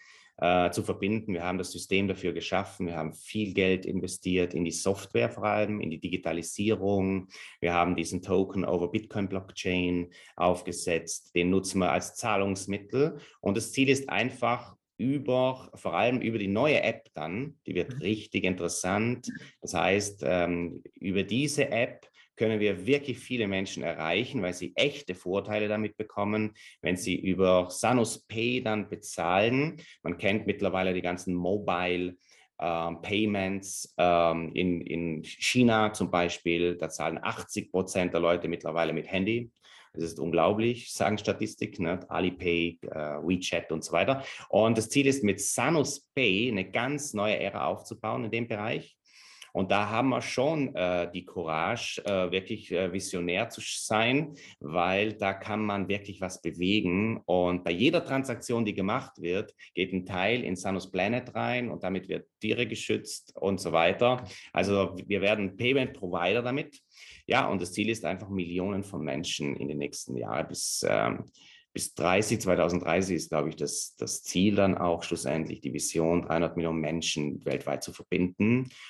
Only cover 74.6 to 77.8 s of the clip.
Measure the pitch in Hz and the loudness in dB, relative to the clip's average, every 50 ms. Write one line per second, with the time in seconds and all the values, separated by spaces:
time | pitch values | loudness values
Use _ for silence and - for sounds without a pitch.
74.6 | 98 95 90 - - 87 85 85 - - 87 82 80 65 73 80 80 - - - | 4 4 4 2 2 2 2 0 0 -4 -4 -4 -2 -2 -2 -2 -2 -4 -6 -6
75.6 | - - 62 73 - - - 82 80 82 85 87 85 82 82 82 85 80 - 85 | -6 -6 -4 -4 -4 -2 0 2 2 4 4 2 2 2 0 0 0 0 0 0
76.6 | 82 82 82 82 80 78 80 85 80 - - 78 73 73 69 - - 71 69 69 | -2 0 0 0 -2 -2 -2 -2 -2 -2 -2 0 -2 -2 -4 -4 -4 -4 -4 -2
77.6 | - 71 69 69 | -2 -4 -4 -4